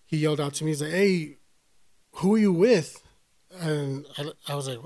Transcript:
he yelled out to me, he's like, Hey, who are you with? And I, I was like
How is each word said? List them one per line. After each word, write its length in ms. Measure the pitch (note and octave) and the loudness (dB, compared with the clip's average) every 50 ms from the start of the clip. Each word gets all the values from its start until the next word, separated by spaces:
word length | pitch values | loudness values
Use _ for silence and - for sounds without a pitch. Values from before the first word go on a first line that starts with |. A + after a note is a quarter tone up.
| _ | _
he 140 | _ - D#3 | _ -4 -2
yelled 220 | D3+ D3+ D3+ C#3+ | 0 0 0 -2
out 140 | D3 C#3+ C#3 | -2 -4 -6
to 100 | - D#3 | -4 -4
me, 60 | D#3 | -4
he's 120 | D#3 C#3 D3 | -2 -4 -4
like, 100 | D3+ E3 | -4 0
Hey, 460 | F#3 G3+ G3+ F#3 F3 D#3 D3+ - - _ _ _ _ _ _ _ _ _ _ _ _ _ _ - | 2 2 4 2 2 -2 -4 -10 -18 _ _ _ _ _ _ _ _ _ _ _ _ _ _ -8
who 220 | - D#3+ F#3+ G#3+ | -2 0 2 4
are 40 | A3+ | 4
you 140 | G#3+ G3+ F3+ | 4 4 4
with? 500 | E3 F#3 B3 A#3+ F3+ D3+ - - - - _ _ _ _ _ _ _ _ _ | 4 4 6 4 4 2 -2 -10 -18 -20 _ _ _ _ _ _ _ _ _
And 560 | F#3 F#3 E3+ D#3+ D3+ D3 C#3+ C#3 C3+ C#3 C#3+ - - | -14 -8 -4 -4 -2 -2 -2 -4 -6 -8 -10 -12 -12
I, 140 | - D3 D#3 - - - - | -12 -10 -10 -12 -14 -10 -8
I 60 | C#3+ | -8
was 140 | C#3+ C#3 C3+ | -6 -6 -6
like 120 | B2+ A#2 - | -8 -10 -12